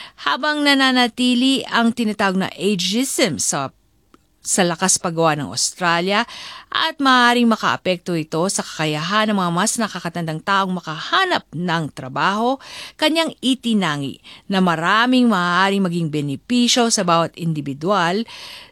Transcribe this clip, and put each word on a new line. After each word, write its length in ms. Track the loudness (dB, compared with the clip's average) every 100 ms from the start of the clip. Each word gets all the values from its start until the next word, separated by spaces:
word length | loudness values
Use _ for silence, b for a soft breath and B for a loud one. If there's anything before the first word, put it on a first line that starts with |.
| B B
habang 400 | -4 -2 0 2
nananatili 1040 | 4 4 4 4 2 2 2 2 2 0 0
ang 240 | 0 2
tinatawag 460 | 0 -2 0 0 0
na 100 | -2
ageism 840 | -2 -2 0 0 -2 -2 0 0 0
sa, 380 | -2 -2 -4 -10 _ _ _ _ _ _
sa 220 | -4 0
lakas 400 | 0 2 0 0
paggawa 340 | -2 0 2 0
ng 140 | -4
Australia 760 | -4 -4 -2 0 0 0 -2 -2 B B B B
at 240 | -2 -2 0
maaaring 480 | 2 4 4 4 2
makaapekto 640 | 2 0 -2 -2 -4 -2
ito 260 | -4 -2 -2 -2
sa 140 | -2
kakayahan 680 | -6 -4 -4 -4 -2 0 0
ng 80 | 0
mga 160 | 0
mas 240 | 0 -2 -2
nakakatandang 640 | -4 -6 -8 -6 -6 -6
taong 380 | -2 0 0 -4
makahanap 640 | -6 -10 -4 0 0 -2 -4
ng 320 | -6 -2 -2 -4
trabaho, 680 | -8 -8 -2 0 0 -2 -2 B B B B
kanyang 380 | 0 2 -2 -2
itinangi 800 | -2 -2 0 0 0 -2 -6 -10 -18 B B
na 160 | 2
maraming 640 | 2 2 2 2 4 4 4
maaaring 580 | 4 2 2 2 2
maging 240 | 0 0 -2
benepisyo 800 | -2 -4 -6 -2 2 2 2 2
sa 140 | 2
bawat 320 | 2 2 0
individual 880 | -4 -4 -4 -6 -4 -2 0 0 -2 -4 B B B B